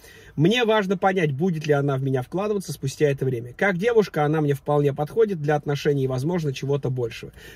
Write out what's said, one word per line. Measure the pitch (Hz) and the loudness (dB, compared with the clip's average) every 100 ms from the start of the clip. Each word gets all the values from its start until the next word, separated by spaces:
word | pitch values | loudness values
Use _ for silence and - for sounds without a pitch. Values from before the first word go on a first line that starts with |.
| - - - - | -20 -20 -8 2
Мне | 170 247 | 4 4
важно | 220 220 190 190 | 4 2 2 0
понять, | 196 190 156 | 2 2 0
будет | 135 190 160 147 | 0 0 0 0
ли | |
она | 143 143 135 | 2 2 0
в | |
меня | 135 131 | -2 -2
вкладываться | 123 180 214 202 - | -4 -4 -2 -4 -6
спустя | 143 135 - 147 | -8 -8 0 0
это | 139 | 2
время. | 135 120 120 - | -2 -4 -8 -2
Как | 202 175 | 0 0
девушка, | 233 226 190 156 | 2 2 2 0
она | 147 160 | 0 2
мне | 147 | 0
вполне | 139 - 147 143 | 0 0 2 2
подходит | 135 147 220 214 175 | 0 -2 0 0 0
для | 147 147 | 0 0
отношений | 147 143 156 143 | -2 -2 0 0
и, | 131 | 0
возможно, | 131 147 180 151 | -2 -2 -2 -2
чего-то | 131 135 143 123 | -4 -2 -2 -2
большего. | 127 117 - - - - | -4 -6 -8 -16 -18 -20